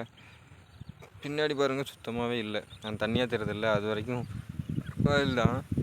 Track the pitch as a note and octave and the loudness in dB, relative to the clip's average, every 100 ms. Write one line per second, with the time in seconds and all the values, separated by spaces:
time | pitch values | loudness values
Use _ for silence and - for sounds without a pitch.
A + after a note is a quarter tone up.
0 | A2+ - - - - - - - - - | -8 -14 -20 -20 -20 -20 -20 -20 -18 -18
1 | - - C#3+ D3 D3+ C#3 C#3 C3+ C3+ - | -20 -14 -6 0 0 2 2 2 -4 -8
2 | - A#2 A#2+ A#2+ G#2+ G#2 - - A2 G#2+ | -6 -2 0 0 -2 -4 -6 -10 -8 -2
3 | G#2+ A#2 B2 A#2 G#2 G#2 A2 G#2 G#2+ G#2+ | 0 2 2 0 -2 0 2 4 2 -2
4 | G#2+ B2 A#2 - - - - - - - | -2 -4 -4 -8 -8 -8 -4 -4 -6 0
5 | D3 C#3+ C#3 B2 A2+ B2+ - - | 4 4 4 4 2 2 -2 2